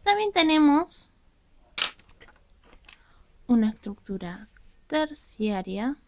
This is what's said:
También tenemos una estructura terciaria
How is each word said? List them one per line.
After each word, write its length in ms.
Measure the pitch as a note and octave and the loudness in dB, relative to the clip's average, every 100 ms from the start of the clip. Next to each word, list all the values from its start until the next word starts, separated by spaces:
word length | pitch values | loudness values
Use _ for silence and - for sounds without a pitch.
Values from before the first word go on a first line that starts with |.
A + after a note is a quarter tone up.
También 300 | G4+ G#4 G#4 | 2 0 0
tenemos 760 | F#4 D#4+ D#4 D4+ C#4+ F4 - - _ _ _ _ _ _ - - - _ _ - _ _ _ _ - - - _ _ _ _ - | 2 4 6 6 4 0 -10 -20 _ _ _ _ _ _ -8 -8 -10 _ _ -20 _ _ _ _ -20 -20 -20 _ _ _ _ 0
una 240 | A#3+ G#3+ | 2 2
estructura 760 | G#3+ G3+ G3+ - F#3+ F3 F#3 G#3+ _ - _ _ | -4 -16 -16 -12 -12 -10 -14 -20 _ -20 _ _
terciaria 1080 | D4+ D4+ D4 - - G#3+ G3+ F#3+ G3 A#3+ D4 | -4 -4 -8 -20 -6 -4 -4 -6 -6 -6 -8